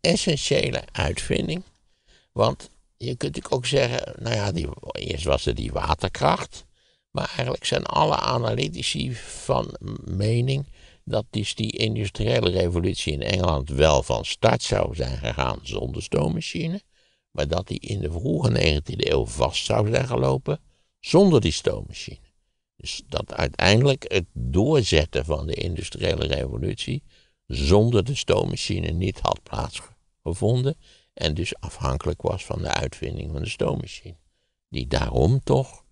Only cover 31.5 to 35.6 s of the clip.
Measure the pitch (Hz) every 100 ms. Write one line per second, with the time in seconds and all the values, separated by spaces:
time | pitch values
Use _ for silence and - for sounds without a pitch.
31.5 | - - - 69 65 82 82 82 85 -
32.5 | - - - 67 - - - 76 71 80
33.5 | - - - - - - 82 _ _ _
34.5 | _ _ 65 64 65 - 60 73 131 -
35.5 | 135